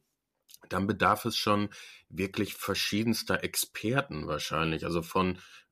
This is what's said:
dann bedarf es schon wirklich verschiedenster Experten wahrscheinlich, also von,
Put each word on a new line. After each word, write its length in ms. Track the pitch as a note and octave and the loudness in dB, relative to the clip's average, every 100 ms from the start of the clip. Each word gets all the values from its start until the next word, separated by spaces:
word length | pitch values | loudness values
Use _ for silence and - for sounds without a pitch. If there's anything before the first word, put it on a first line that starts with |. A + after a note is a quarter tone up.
| _ _ _ _ _ - - | _ _ _ _ _ -20 -6
dann 180 | F#2 G2 | -2 0
bedarf 380 | F#2+ F#2+ G#2+ | 4 4 4
es 120 | A#2 - | 0 0
schon 340 | - G#2 G#2 - - - _ | 2 2 2 -6 -18 -20 _
wirklich 460 | F2+ F#2+ G#2 G2 | -4 -2 0 -2
verschiedenster 880 | - - - - G#2 A#2 A2 - F#2+ | -2 -4 -2 0 2 2 2 0 -2
Experten 840 | F#2 - - - G#2+ C3+ - D#2 D#2 | 0 -4 -4 -4 0 0 0 -4 -4
wahrscheinlich, 580 | D2+ - D#2 D#2+ D#2+ | -4 -2 0 0 0
also 180 | F2 E2+ | -2 -2
von, 340 | E2 F#2+ F#2 F2+ - - _ | 0 0 0 -2 -10 -20 _